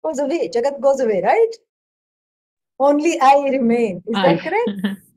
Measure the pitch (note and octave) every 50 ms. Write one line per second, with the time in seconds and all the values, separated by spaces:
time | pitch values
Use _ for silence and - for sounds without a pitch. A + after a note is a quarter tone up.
0 | - D#4 D#4 B3+ D4 C4 D#4+ E4 B3+ E3+ E3 A#3 A#3 C#4 C#4 C#4 A#3 C#4 C#4 B3+
1 | C4 A3 G#3 F#3 E3+ A3 D#4+ G#4+ A#4 A4+ A4+ - _ _ _ _ _ _ _ _
2 | _ _ _ _ _ _ _ _ _ _ _ _ _ _ _ _ C4 C#4+ D4 D4
3 | D4+ E4+ D#4+ - C4 C4+ C#4 C#4+ C#4+ C4+ B3+ C4+ A#3+ A3+ A#3 A#3+ A#3 G#3 F3+ F#3
4 | - - A#3 G3+ F#3+ F3+ E3+ E3+ F3+ - F#4 A4 B4 A3 G3+ G3 F#3 G3 G3+ -
5 | _ _ _